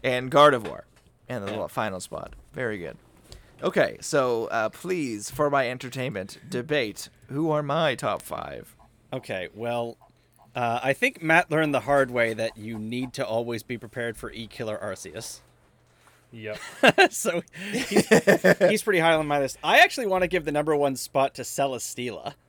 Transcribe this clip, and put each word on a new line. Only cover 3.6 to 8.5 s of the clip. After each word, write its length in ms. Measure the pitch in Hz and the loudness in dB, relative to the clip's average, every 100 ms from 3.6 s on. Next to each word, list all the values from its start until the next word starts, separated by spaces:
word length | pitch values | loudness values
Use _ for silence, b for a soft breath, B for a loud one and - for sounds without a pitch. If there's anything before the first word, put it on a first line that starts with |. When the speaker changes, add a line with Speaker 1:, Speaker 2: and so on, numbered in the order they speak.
Speaker 1:
Okay, 340 | 165 185 117 57 | -2 2 2 0
so, 460 | - 151 127 117 113 | -2 0 2 0 0
uh, 220 | 117 110 | -2 -2
please, 600 | - 175 185 139 107 101 | -4 -6 -4 -4 -6 -8
for 220 | - 147 | -2 2
my 180 | 139 123 | 2 0
entertainment, 720 | 127 131 127 127 104 98 - - | -4 -8 -6 -6 -6 -10 -12 -8
debate 600 | 123 123 147 113 98 - _ - | -6 -2 -2 -2 -6 -16 _ -10
who 220 | 135 160 | -2 0
are 120 | 151 | 0
my 300 | 147 147 160 120 | 0 0 0 0
top 260 | 127 98 | -2 -4
five. 520 | - - 71 | -6 -10 -8